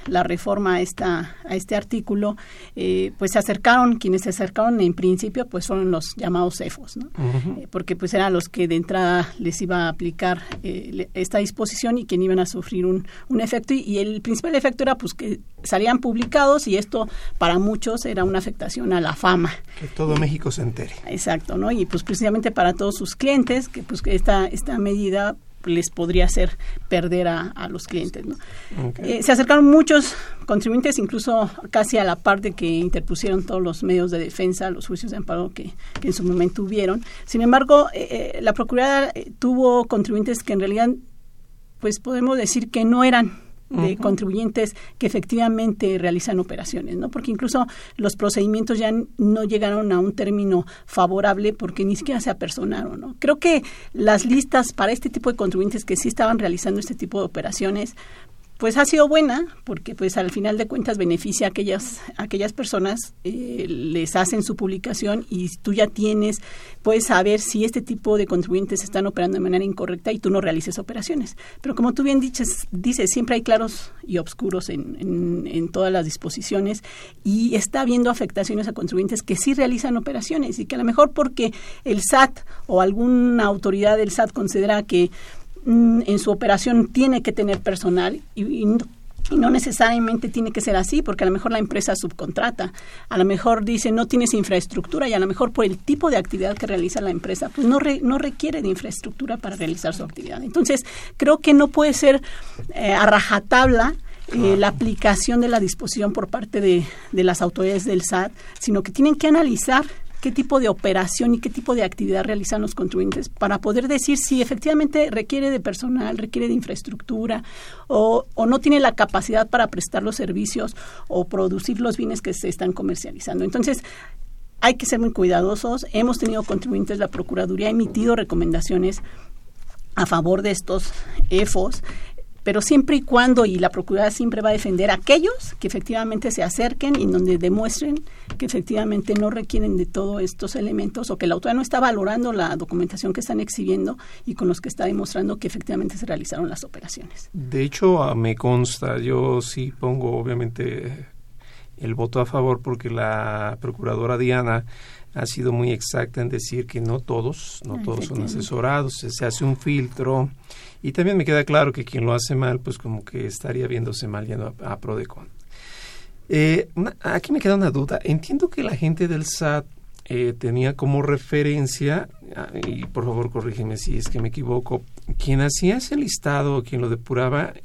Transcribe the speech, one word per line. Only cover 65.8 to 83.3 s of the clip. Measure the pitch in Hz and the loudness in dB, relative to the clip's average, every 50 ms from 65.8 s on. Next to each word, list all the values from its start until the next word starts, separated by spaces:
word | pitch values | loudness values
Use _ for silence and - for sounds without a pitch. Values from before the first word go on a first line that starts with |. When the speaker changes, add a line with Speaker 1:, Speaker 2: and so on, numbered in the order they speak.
| 214 214 | 2 2
Speaker 1:
tienes, | - 214 214 214 214 214 208 214 214 - - - - - - - - - | 2 0 0 0 2 2 0 0 -2 -4 -8 -12 -16 -16 -16 -16 -18 -2
puedes | - 220 220 226 226 | 2 2 4 4 4
saber | - 220 180 185 208 214 208 | 4 4 4 6 4 2 2
si | 208 - - 208 220 | 0 -2 0 0 0
este | 226 - 247 | 0 0 -4
tipo | 247 - 226 214 - 214 214 | -4 -6 -8 -4 0 2 2
de | 208 196 | 2 2
contribuyentes | - 180 175 175 - 175 190 196 - 196 190 | 2 0 -2 0 0 0 0 0 0 -2 -4
están | - - - 190 196 | -4 -4 -2 -2 -2
operando | 202 - 180 175 185 190 | 0 0 0 0 0 0
de | 196 | 0
manera | 185 185 185 185 | 0 2 2 2
incorrecta | 196 196 185 226 180 180 180 170 - 220 | 0 0 -2 -4 -4 -6 -6 -4 -4 -4
y | 220 214 | -4 -2
tú | - 190 | 0 0
no | 196 196 | 2 2
realices | 196 165 160 160 - 202 175 214 | 2 0 -2 -2 -4 -4 -8 -8
operaciones. | 190 - 240 220 214 - 330 285 233 - - - - - - - | -10 -10 -10 -8 -6 -4 -4 -4 -4 -6 -10 -14 -18 -18 -18 -8
Pero | - 269 - | -6 -4 0
como | - 233 247 | 2 2 2
tú | 240 - | 2 2
bien | 269 277 277 269 | 2 2 4 2
dices, | 254 254 - - 233 - - - - - | 2 0 -2 -2 -2 -2 -2 -4 -6 -6
dices, | 190 180 185 247 247 - 196 185 | -6 -2 -2 0 0 2 0 0
siempre | - 247 233 247 247 | 2 0 0 0 0
hay | 226 | -2
claros | 233 233 220 220 226 220 - - - - - - - | 2 2 2 2 2 -2 -6 -8 -12 -12 -14 -14 -8
y | - 180 | -4 -4
oscuros | 170 160 - - - - 196 185 180 180 - | -4 -4 -6 -8 -6 -4 -4 -2 -4 -4 -6
en, | 170 139 - - - - | -6 -8 -8 -8 -8 -8
en, | 190 180 175 170 175 170 175 - - | -4 -4 -2 -2 0 -2 -2 -2 -4
en | - - 165 165 170 | -4 -4 -4 -4 -2
todas | - 180 190 185 | 0 0 0 2
las | 190 180 160 | 2 0 0
disposiciones | 156 - - - 165 - 226 - - 202 196 196 202 214 208 - - - - - - - - - | -2 -6 -8 -8 -8 -8 -8 -6 -2 -2 0 0 0 -2 -6 -8 -14 -18 -18 -20 -20 -20 -6 -2
y | 196 208 220 226 240 226 | 0 2 2 2 2 2
está | 202 - - - 269 | 0 0 0 -2 0
habiendo | 269 240 247 247 240 247 | 0 2 2 4 4 2
afectaciones | 233 - 220 - - 196 190 - 214 208 208 220 | 2 0 -4 -2 -2 -2 -2 -2 -2 -2 -4 -4
a | |
contribuyentes | 208 - 175 - 175 185 196 196 226 214 | -4 -6 -6 -2 -2 -2 0 0 -2 -4
que | - - 190 | -2 -4 -4
sí | 185 - 277 | 0 0 0
realizan | 269 285 262 247 247 226 - 262 240 233 | 2 4 2 2 2 0 0 -2 -2 -2
operaciones | - 277 269 233 214 - 320 311 269 240 - 240 | -2 -4 -6 -6 -4 -2 -2 -2 -2 -2 -4 -6
y | 214 | -6
que | - 277 | -6 -4
a | 247 | -2
lo | 240 | 0
mejor | 233 233 302 294 294 | 2 6 6 4 4
porque | - 294 294 254 - - 226 226 - - - - - - - | 4 0 -2 0 0 -2 -2 -2 -2 -6 -12 -14 -14 -8 -4
el | 262 208 202 | -2 -2 0
sat | - - 277 262 269 262 262 - - - - - - | 2 4 6 6 6 6 4 -4 -12 -10 -10 -10 -4
o | - 190 180 | 2 4 4
alguna | 185 196 202 226 240 247 247 247 247 247 | 4 4 2 2 4 4 4 6 4 4